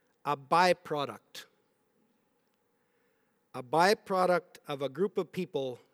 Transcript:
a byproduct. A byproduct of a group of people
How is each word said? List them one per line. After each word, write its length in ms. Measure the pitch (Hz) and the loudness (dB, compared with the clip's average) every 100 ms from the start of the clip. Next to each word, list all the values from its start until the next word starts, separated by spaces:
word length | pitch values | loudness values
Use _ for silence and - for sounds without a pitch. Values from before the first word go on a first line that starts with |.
| _ _ | _ _
a 140 | 139 143 | -4 -4
byproduct. 1080 | 135 165 185 175 - 147 131 104 _ - - _ _ _ _ _ _ _ _ _ _ _ _ _ _ _ _ _ _ _ _ 131 | 2 4 4 2 -4 -6 -6 -10 _ -20 -20 _ _ _ _ _ _ _ _ _ _ _ _ _ _ _ _ _ _ _ _ -14
A 80 | |
byproduct 960 | 123 160 180 220 - 190 180 175 - - - | -2 2 4 2 -2 0 2 2 -2 -14 -12
of 160 | 139 | -8
a 40 | 139 | -6
group 300 | 135 202 196 | -4 -4 -4
of 140 | 165 | -6
people 480 | 185 175 143 135 120 _ | -6 -6 -6 -6 -8 _